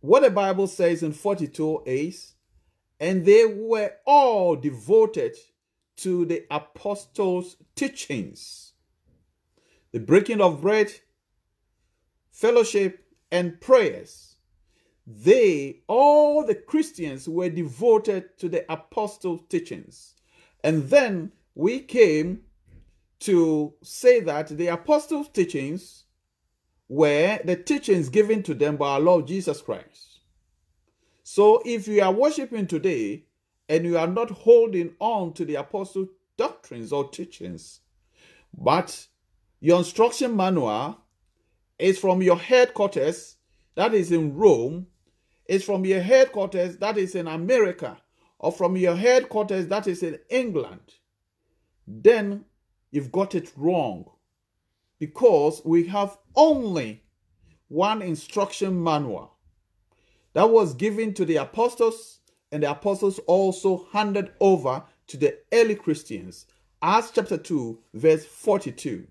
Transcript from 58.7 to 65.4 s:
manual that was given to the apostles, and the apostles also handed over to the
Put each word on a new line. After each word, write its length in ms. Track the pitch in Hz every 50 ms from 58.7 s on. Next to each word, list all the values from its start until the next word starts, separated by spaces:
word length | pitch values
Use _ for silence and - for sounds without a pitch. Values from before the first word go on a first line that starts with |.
| 185 180 165
manual 560 | 165 156 151 147 127 101 82 - - _ _ _ _ _ _ _ _ _ _ _ _ _ _ _ _ _ _ _ _ _
that 160 | 151 190 226
was 240 | 226 226 208 165 135
given 400 | 123 185 214 208 208 226 214 190
to 100 | - 185
the 120 | 156 165
apostles, 840 | 151 135 - - 214 233 247 240 - 233 226 226 226 - - - _ _ _ _ _ _ _ -
and 100 | 151 151
the 80 | 143
apostles 480 | 143 143 - 202 196 190 - 196 190 -
also 680 | - - 170 190 196 190 185 - - 196 185 180 - _ -
handed 400 | 208 214 208 196 202 190 - - _
over 440 | 202 196 190 165 131 135 127 139 - _ _ _ _
to 100 | _ -
the 220 | 135 147 143 - -